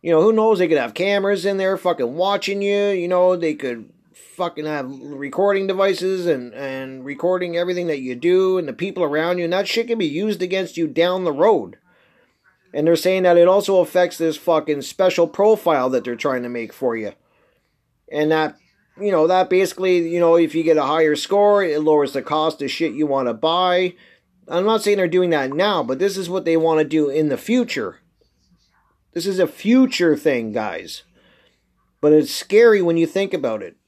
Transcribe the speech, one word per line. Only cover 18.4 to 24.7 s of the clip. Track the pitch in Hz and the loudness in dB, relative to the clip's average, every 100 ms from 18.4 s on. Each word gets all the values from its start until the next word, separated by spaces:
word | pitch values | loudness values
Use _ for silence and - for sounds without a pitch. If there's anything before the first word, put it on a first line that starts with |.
| 156 - _ _ _ - | -2 -8 _ _ _ -8
you | 202 | -2
know, | 175 160 | 2 2
that | 185 185 | 2 2
basically, | 185 185 - 185 180 165 | 2 0 -2 0 0 0
you | 175 | 0
know, | 170 170 | 4 4
if | 165 | 2
you | 160 | 0
get | 160 151 | 2 2
a | |
higher | 139 160 156 147 | 2 2 2 0
score, | - 196 208 202 | 0 2 4 4
it | 185 151 | 2 0
lowers | 156 151 139 | 2 2 2
the | 139 | -4
cost | - 151 160 160 | -4 -2 -2 -4
of | 139 | -8
shit | - 165 | -4 -4
you | 131 151 | -2 -2
wanna | 135 123 | 0 -2
buy. | 113 160 175 180 180 180 - - _ _ _ - | -2 -2 0 2 0 -2 -6 -20 _ _ _ -6
I'm | 170 | -2
not | 202 | 0